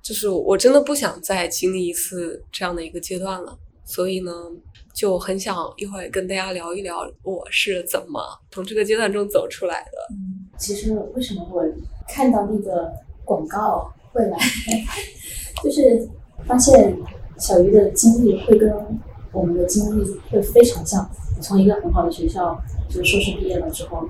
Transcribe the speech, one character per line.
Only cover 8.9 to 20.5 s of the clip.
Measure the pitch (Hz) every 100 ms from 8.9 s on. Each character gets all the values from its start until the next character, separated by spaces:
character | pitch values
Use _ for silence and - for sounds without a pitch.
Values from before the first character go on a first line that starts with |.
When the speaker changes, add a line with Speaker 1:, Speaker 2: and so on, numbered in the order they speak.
| 220
Speaker 1:
段 | 214
中 | 202 202
走 | 208 -
出 | - 180
来 | 165 -
的。 | - - 202
Speaker 2:
嗯， | 190 190 - -
其 | 202
实 | 202 220 214 -
为 | 254
什 | 254 175
么 | 170
我 | 170 160 - - - -
看 | - 262
到 | 220 202
那 | 214
个 | 190 175 165 - - -
广 | - 175 156
告 | 202 214 175 - - -
会 | 240 202
来， | - 254 - - 226 220 403
<laughs> | 427 - - - - -
就 | 294
是 | 302 262 226 226 - - - -
发 | 254
现 | 277 262 196 - - - - -
小 | - 185
鱼 | 190
的 | 208 -
经 | - 226 233 226
历 | 190 -
会 | 208
跟 | 214 208 - 220 - - -
我 | 190
们 | 175 175
的 | 175
经 | 208 214 214
历 | 196 - -
会 | 220
非 | -